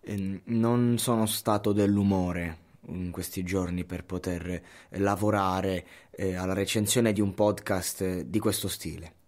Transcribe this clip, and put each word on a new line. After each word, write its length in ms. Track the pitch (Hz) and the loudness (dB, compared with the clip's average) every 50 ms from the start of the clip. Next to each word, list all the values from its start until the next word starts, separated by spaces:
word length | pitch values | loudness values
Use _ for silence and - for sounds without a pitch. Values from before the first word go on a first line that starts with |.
ehm, 420 | - - 104 101 98 95 98 95 - - | -8 -6 -6 -4 -4 -4 -6 -8 -6 -2
non 500 | 117 117 113 117 120 120 120 120 120 113 | 0 2 4 4 4 4 4 4 2 2
sono 260 | - - 120 113 110 | 2 0 2 2 2
stato 480 | 107 - - - - 107 104 104 107 104 | 0 0 -2 0 2 2 2 2 2 4
dell'umore 840 | 104 101 101 101 101 101 98 98 95 90 90 87 87 87 85 82 82 - _ _ - - - | 4 4 4 4 4 4 4 4 4 2 0 -2 -2 -4 -4 -6 -10 -14 _ _ -20 -14 -10
in 220 | - 90 92 90 | -8 -6 -6 -6
questi 320 | 87 - 90 - - - 92 | -6 -6 -8 -8 -6 -6 -6
giorni 440 | 87 95 95 92 87 87 90 87 | -2 0 0 0 0 -2 -4 -4
per 180 | - 90 87 85 | -6 -8 -10 -8
poter 580 | - 92 90 - 95 90 85 82 87 90 82 - - - - - - | -6 -8 -4 -4 -4 -4 -4 -4 -6 -6 -6 -8 -12 -20 -20 -20 -12
lavorare, 960 | - 95 98 101 101 101 107 104 107 101 95 95 92 92 92 98 95 90 - - - - - - | -4 0 0 2 2 2 2 2 2 4 2 2 2 2 0 0 0 -2 -4 -8 -18 -20 -20 -18
eh, 240 | - - 101 95 92 | -10 -4 -4 -2 -2
alla 180 | 90 92 92 95 | -2 -2 -2 0
recensione 640 | 98 98 95 - 113 107 101 - 127 117 113 107 | 0 0 0 0 0 0 2 2 2 4 2 4
di 80 | 95 107 | 2 0
un 100 | 98 95 | 0 2
podcast, 720 | - 107 104 101 - - - 101 92 92 - - - 98 | 2 2 2 2 0 -2 -2 -2 -2 -2 -4 -6 -4 -4
eh, 260 | 92 92 90 80 62 | -2 -2 -4 -6 -2
di 100 | 90 107 | -2 0
questo 300 | 104 113 98 - - 95 | 0 0 -2 0 -2 -4
stile. 460 | - - - 82 78 80 82 82 - _ _ | -6 -6 -8 -10 -10 -10 -14 -16 -18 _ _